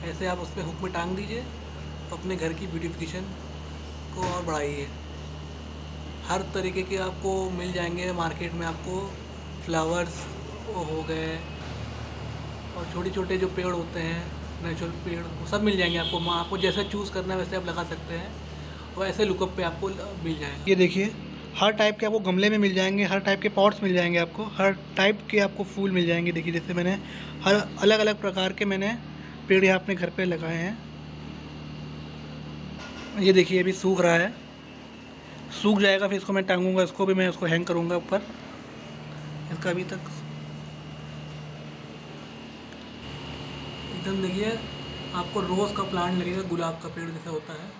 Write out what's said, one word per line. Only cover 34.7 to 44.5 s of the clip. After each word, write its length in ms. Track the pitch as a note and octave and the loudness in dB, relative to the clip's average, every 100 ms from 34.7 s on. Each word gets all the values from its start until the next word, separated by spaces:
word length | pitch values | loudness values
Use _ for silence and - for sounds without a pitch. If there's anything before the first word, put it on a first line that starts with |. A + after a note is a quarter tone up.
| - - - - - - - - - | -16 -16 -16 -16 -16 -16 -14 -12 0
सूख 180 | G#3 G#3 | 4 6
जाएगा 280 | G3 F#3+ G3 | 8 6 4
फिर 100 | G3 | 0
इसको 160 | F#3 | 0
मैं 100 | F#3+ | 0
टांगूंगा, 400 | F#3+ F3+ F#3 F#3 | 4 4 4 4
इसको 220 | F3+ - F#3+ | 4 4 4
भी 80 | |
मैं 160 | F#3+ F#3 | 6 4
उसको 160 | E3+ F3+ | 2 2
हैंग 200 | E3 F3 | 2 2
करूँगा 300 | E3+ E3+ F3 | 0 2 0
ऊपर। 260 | E3+ G3 - - - - - - - - - - - - - | 2 0 0 -12 -12 -14 -14 -14 -12 -12 -12 -12 -10 -10 -8
इसका 180 | E3 F#3 | -4 0
अभी 140 | F3 | 0
तक 160 | F#3 F#3+ - - - - - - - - - - D2+ D2+ D2+ D2+ - D2+ D2+ D2+ D2+ D2+ D2+ D2+ D2+ D2+ D2+ D2+ - - - - - C#3+ C#3+ C#3+ - - - - - F#3+ | -2 -6 -8 -10 -10 -10 -10 -12 -12 -12 -12 -12 -12 -12 -12 -12 -12 -12 -12 -12 -12 -14 -14 -14 -14 -14 -14 -14 -14 -14 -14 -14 -12 -10 -10 -10 -10 -10 -10 -10 -8 -6
एकदम 260 | F3+ G3 | -2 0
देखिए 380 | F#3+ F#3 G#3+ | 0 2 0